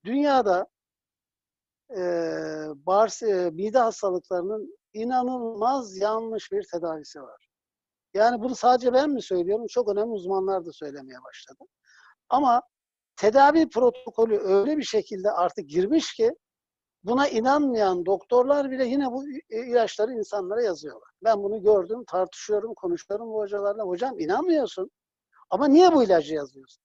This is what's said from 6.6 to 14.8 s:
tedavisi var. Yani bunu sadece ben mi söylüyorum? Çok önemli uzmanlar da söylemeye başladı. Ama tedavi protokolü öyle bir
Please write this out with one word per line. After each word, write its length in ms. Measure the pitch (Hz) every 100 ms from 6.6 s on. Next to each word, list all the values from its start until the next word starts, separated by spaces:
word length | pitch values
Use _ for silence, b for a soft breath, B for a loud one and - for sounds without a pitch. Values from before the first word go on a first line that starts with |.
| 190
tedavisi 500 | 175 170 160 143 147
var. 260 | 127 - _ _ _ _ _ _ _
Yani 280 | 196 226 240
bunu 120 | 247
sadece 380 | 240 240 254 247
ben 180 | 254 302
mi 120 | 262
söylüyorum? 440 | - 180 175 214 226
Çok 220 | 247 208
önemli 220 | 202 226
uzmanlar 560 | 214 175 196 190 190 170
da 60 |
söylemeye 460 | - 151 139 131 127
başladı. 400 | 127 - - - 277 _ b b b b _
Ama 340 | 262 277 240 - _ _ _ _ -
tedavi 520 | 202 254 277 320 320
protokolü 680 | - 247 240 - - 226 208
öyle 380 | 202 196 226
bir 60 | 302